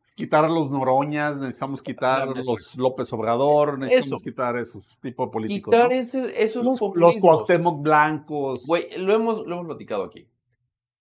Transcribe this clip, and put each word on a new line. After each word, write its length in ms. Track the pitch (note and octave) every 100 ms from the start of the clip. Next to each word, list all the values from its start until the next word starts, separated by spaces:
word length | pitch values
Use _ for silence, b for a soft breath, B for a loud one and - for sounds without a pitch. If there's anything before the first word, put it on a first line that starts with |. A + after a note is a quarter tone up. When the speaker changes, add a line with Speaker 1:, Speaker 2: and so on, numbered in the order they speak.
| _
Speaker 1:
quitar 300 | - - D3+
a 40 | D#3
los 220 | E3 C#3
Noroñas, 680 | C#3 C3 C3 D3 D3 D3 C#3+
necesitamos 440 | C3 - C#3 C3+
quitar 400 | - A#2+ B2+ C3
Speaker 2:
Ah, 40 | C3+
Speaker 1:
los 120 | C3
Speaker 2:
exacto. 420 | B2+ A2 - B2
Speaker 1:
López 320 | B2+ C3 A#2+
Obrador, 680 | A#2 A2 A#2+ C#3+ D3 D3 C#3
necesitamos 400 | C3+ B3+ C#3+ -
Speaker 2:
Eso. 80 | -
Speaker 1:
quitar 260 | A#2 B2 A#2+
esos 380 | A#2 G#2 - _
tipos 260 | C#3 C3+ B2+
de 60 |
políticos, 400 | A2+ A2 G2+ -
Speaker 2:
Quitar 140 | A3+ A#3+
Speaker 1:
¿no? 80 | B3+
Speaker 2:
ese, 440 | B3 C4+ B3 -
esos 240 | A3 B3
Speaker 1:
Los, 20 | A#3+
los 120 | B3+
Speaker 2:
populismos. 420 | G3+ F#3 E3+ G#3
Speaker 1:
Cuauhtémoc 600 | F#3 D#3+ G#2+ F3 E3+ D3+
blancos. 840 | D3 D3+ D3+ D#3 - D3+ C3+ B2
Speaker 2:
Güey, 320 | C3 E3 - -
lo 140 | F#3
hemos, 320 | A3 A3+ A3
lo 100 | D3 F3
hemos 100 | E3+
platicado 380 | A#2+ G2 G#2+
aquí. 240 | F2 - - _ _ _ _ _ _ _